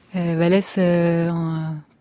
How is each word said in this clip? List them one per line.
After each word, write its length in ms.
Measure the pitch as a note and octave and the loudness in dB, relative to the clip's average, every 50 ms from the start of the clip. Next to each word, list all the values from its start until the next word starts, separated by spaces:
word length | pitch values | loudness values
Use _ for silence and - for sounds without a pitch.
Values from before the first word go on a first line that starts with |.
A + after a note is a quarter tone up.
| _ _ - | _ _ -8
euh, 200 | F3+ E3+ E3+ E3 | -4 -4 -2 0
Vallès, 380 | D#3+ E3+ F3 F#3 G3+ F#3+ - - | 0 2 2 2 2 2 0 0
euh, 520 | G3 F3+ F3 F3 E3+ E3+ E3+ E3+ E3+ E3+ E3+ | 0 2 2 2 2 2 2 2 0 0 -2
en, 460 | E3+ E3 E3 D#3+ D#3+ D#3+ D#3+ D#3+ D#3 D3+ - _ _ - | -2 -2 -4 -4 -4 -4 -6 -6 -8 -10 -12 _ _ -2